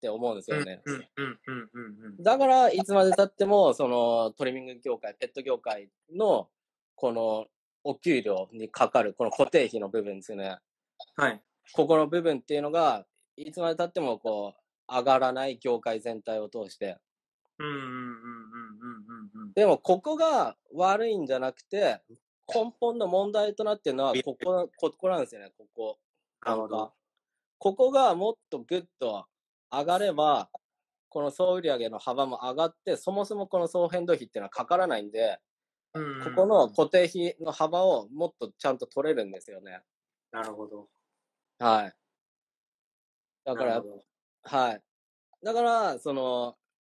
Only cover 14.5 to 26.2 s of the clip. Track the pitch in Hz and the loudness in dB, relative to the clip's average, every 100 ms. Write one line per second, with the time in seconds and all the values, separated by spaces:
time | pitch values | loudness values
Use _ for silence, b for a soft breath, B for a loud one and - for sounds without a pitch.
14.5 | - _ _ - 127 127 131 131 127 135 | -12 _ _ -6 -2 4 4 4 0 -4
15.5 | 117 127 117 117 110 117 113 113 110 107 | -4 -2 -2 -2 -4 -6 -8 -6 -6 -6
16.5 | 117 98 - 98 90 _ _ _ _ _ | -10 -12 -10 -10 -10 _ _ _ _ _
17.5 | - 147 143 131 127 123 117 120 117 110 | -12 -10 -8 -8 -10 -12 -14 -16 -18 -18
18.5 | 117 113 107 120 113 107 117 104 107 107 | -18 -18 -18 -16 -16 -18 -18 -16 -16 -6
19.5 | 190 208 151 - 185 302 311 320 269 131 | 2 4 4 2 0 0 0 2 2 0
20.5 | - _ 147 185 202 226 202 143 131 131 | -6 _ -2 0 2 0 -4 -2 -2 -4
21.5 | - _ 196 180 107 _ 117 _ _ - | -8 _ -2 0 0 _ -20 _ _ -4
22.5 | 233 226 - 233 233 196 185 202 208 208 | -2 -2 -2 -2 0 0 0 2 0 0
23.5 | 208 214 208 156 131 135 123 135 135 180 | -2 -2 -2 -2 0 0 0 -2 -4 -2
24.5 | 180 175 _ 160 - 185 180 123 110 98 | 0 -2 _ -4 -2 -2 0 -4 -8 -20
25.5 | _ 107 - 110 107 _ _ | _ -18 -10 -8 -10 _ _